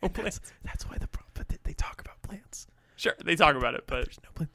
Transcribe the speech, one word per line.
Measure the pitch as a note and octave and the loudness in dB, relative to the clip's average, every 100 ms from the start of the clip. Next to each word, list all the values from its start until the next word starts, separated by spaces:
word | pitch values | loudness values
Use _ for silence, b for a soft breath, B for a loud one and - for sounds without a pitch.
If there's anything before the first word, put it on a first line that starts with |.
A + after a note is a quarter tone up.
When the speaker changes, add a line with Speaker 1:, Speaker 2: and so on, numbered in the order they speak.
Speaker 1:
no | F#3 | -2
Speaker 2:
And | |
that's, | - G#3 - | 0 -2 -4
Speaker 1:
plants. | - - | -10 -12
Speaker 2:
that's | - - - | -6 -6 -4
why | - | -4
the | - | -4
pro-, | - - | -6 -10
but | - - | -10 -4
they, | - | -4
they | - | -2
talk | - - - | -2 -2 -4
about | - - | -14 -14
plants. | - G3 - - - b b | -12 -12 -12 -16 -16 b b
Speaker 1:
Sure, | - - - | -2 -2 0
they | E3+ | 2
talk | E3+ D#3 C3+ | 8 8 8
about | A#2+ | 2
it, | - - | 0 -2
but | B2+ | -2
Speaker 2:
There's | B2 - | -2 -6
no | - | -14
plant. | - D#3+ | -6 -6